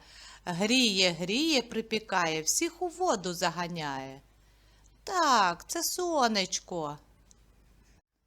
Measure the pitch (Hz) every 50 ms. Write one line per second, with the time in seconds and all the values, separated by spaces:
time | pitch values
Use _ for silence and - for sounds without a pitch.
0 | - - - - - - - - - 185 175 165 202 214 247 262 254 226 196 190
1 | 190 180 170 156 180 180 202 247 311 330 311 254 233 233 - 220 220 - 220 214
2 | 220 - - 185 175 160 156 156 156 - - - 330 339 - - 370 349 320 339
3 | 359 359 294 202 165 185 175 170 185 170 160 180 175 175 175 170 156 143 139 135
4 | 135 135 135 139 - _ _ _ _ _ _ _ _ _ _ _ _ _ _ _
5 | - - 381 359 330 294 262 226 196 180 170 165 - - - 339 320 - - -
6 | 359 349 330 302 247 233 220 202 185 185 - - - - 185 170 156 147 147 147
7 | - _ _ _ _ _ - _ _ _ _ _ _ _ _ _ _ _ _ _
8 | _ _ _ _ _